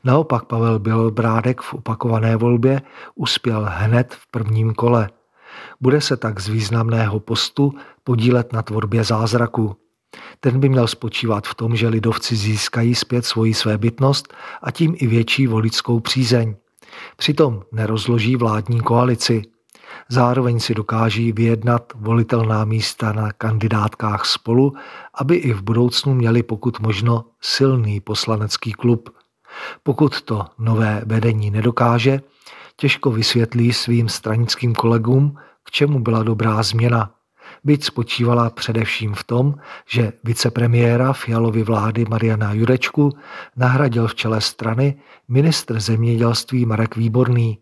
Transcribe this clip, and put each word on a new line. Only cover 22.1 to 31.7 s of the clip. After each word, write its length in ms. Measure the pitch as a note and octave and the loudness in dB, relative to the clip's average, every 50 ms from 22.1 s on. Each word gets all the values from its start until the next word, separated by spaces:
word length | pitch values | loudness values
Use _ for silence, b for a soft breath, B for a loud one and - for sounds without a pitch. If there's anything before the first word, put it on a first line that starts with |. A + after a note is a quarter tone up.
| A#2 A#2 A2+ A#2 B2+ A#2 A2+ A2 A2 G#2+ A2 | 2 2 2 2 0 0 0 0 0 0 0
místa 460 | G#2+ A2+ A2+ G#2+ - - - A#2 G#2+ | 0 -2 -2 -2 -4 -6 -4 -4 -4
na 200 | G#2 A2 G#2+ G#2 | -2 -2 -4 -4
kandidátkách 920 | - _ A2 A2 A2 A2 A2 A2 A2+ G#2+ G2+ G#2+ - _ A2 G#2+ G#2 - - | -6 _ -4 -2 -2 0 0 0 0 0 -2 -2 -4 _ -4 -4 -4 -2 -2
Spolu, 480 | - - - _ A2+ A#2 B2 C3+ C#3+ C#3 B B B B B B B B | -4 -4 -4 _ 2 4 4 4 2 0 B B B B B B B B
aby 220 | - C3+ C3+ F3 | -6 0 0 0
i 180 | F3 - C3 A2+ | 0 2 -2 -2
v 80 | F#2+ | -2
budoucnu 520 | G2 G#2 A2+ A#2 B2 B2 - - - C#3 C3+ | -2 0 2 2 2 2 0 -2 0 0 0
měli 300 | B2+ A#2 A2+ A2+ A#2+ A#2+ | 2 2 4 2 2 2
pokud 360 | - A2+ G2+ - B2 A2+ - | 0 -6 -4 -4 -6 -4 -2
možno 460 | G#2+ A2+ G2+ G2 A2 A#2+ A#2 A2+ A2+ _ _ _ | -2 -2 -2 0 0 0 0 0 -2 _ _ _
silný 580 | - - - - C3+ C3+ C3 B2 A2+ G#2 G#2 G2+ | -6 -6 0 2 2 2 4 2 0 0 -2 -4
poslanecký 720 | - - G#2+ - - - A2 G#2 G#2+ G#2+ - - - A2+ G2+ | -4 -4 -6 -4 -2 -2 -2 -2 -2 -4 -4 -6 -6 -8 -8
klub. 360 | - - A#2+ A#2+ A2+ - - _ _ _ _ _ _ B B B B B B B B B | 0 2 2 2 2 -2 -14 _ _ _ _ _ _ B B B B B B B B B
Pokud 380 | - C3 - D#3 C#3 - - | -4 0 2 2 0 0 -4
to 240 | - - A2+ G2+ F#2+ - _ - | -6 -6 -6 -6 -6 -8 _ -4
nové 420 | A2+ A2+ A2+ G#2+ A2 G#2+ G#2+ G#2 G#2+ | 0 0 2 2 2 0 0 -2 -2
vedení 460 | G#2+ A2 A2 A2 A#2 A2 G#2+ G#2 G#2 | 0 0 2 2 2 0 0 -2 -2
nedokáže, 720 | G2+ G#2+ A2 B2 | -2 0 0 0